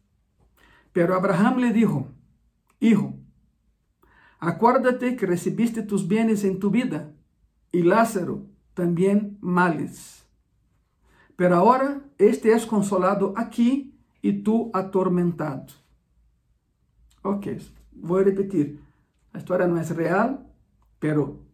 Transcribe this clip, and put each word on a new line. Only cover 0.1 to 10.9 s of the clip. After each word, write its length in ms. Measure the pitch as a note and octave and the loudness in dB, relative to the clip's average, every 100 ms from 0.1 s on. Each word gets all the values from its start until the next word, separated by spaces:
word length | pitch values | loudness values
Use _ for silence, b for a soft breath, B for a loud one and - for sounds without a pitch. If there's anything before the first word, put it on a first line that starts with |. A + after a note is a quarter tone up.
| _ _ _ _ b b b b | _ _ _ _ b b b b
Pero 220 | F3+ F3 | 0 0
Abraham 440 | F#3 G3 E3+ A3+ B3+ | 2 0 2 2 2
le 140 | A#3+ | 0
dijo: 360 | G#3+ G#3 D3 - - _ _ _ _ _ _ | 2 2 0 -6 -14 _ _ _ _ _ _
"Hijo, 400 | A3+ G3 C3+ - - _ _ _ _ _ _ _ b b b b | 2 2 0 -8 -18 _ _ _ _ _ _ _ b b b b
acuérdate 760 | E3 E3+ A#3 C4 B3+ B3 A#3+ B3 | -6 2 2 4 2 0 -2 -2
que 100 | F#3 | -2
recibiste 560 | F3 F#3+ E3+ A3+ A3+ | -2 -2 0 -2 -2
tus 240 | - G3 E3 | -4 -4 0
bienes 380 | G#3+ A3+ G#3 | 0 2 0
en 160 | G3 F#3 | 0 0
tu 100 | G3+ | 0
vida, 420 | A3+ C4 D3+ - - _ _ _ _ _ | 0 0 -4 -10 -18 _ _ _ _ _
y 100 | F3+ | 0
Lázaro 640 | E3+ G#3 A3+ G3 D3+ G#2 - _ _ | 4 4 2 -2 -6 -8 -12 _ _
también 640 | - F3 E3+ F#3+ G#3 G#3 - | -4 -2 0 2 2 0 -6
males. 880 | F3+ F3+ F3+ D3+ - - - - _ _ _ _ _ _ _ | -2 0 2 0 -6 -12 -20 -20 _ _ _ _ _ _ _